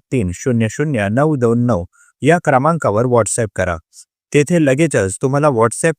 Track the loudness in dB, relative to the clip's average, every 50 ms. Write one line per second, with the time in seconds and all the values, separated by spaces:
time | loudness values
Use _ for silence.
0 | _ -4 -2 -2 -2 -2 -4 -4 -2 -2 0 0 0 -2 -2 -4 -4 -2 -2 -2
1 | -2 0 0 0 0 0 0 0 0 0 2 2 0 0 0 -2 -4 -8 _ _
2 | _ _ _ -4 0 2 2 2 2 2 0 2 2 2 0 0 0 0 0 0
3 | 0 2 2 2 0 0 -2 -4 -4 -4 -4 -4 -4 -4 -4 -6 _ _ _ -20
4 | -20 _ _ _ _ -2 0 0 2 2 2 2 2 2 2 2 0 0 0 0
5 | -2 -2 -4 -4 -4 -2 -2 0 0 2 2 2 0 0 0 -2 -4 -4 -4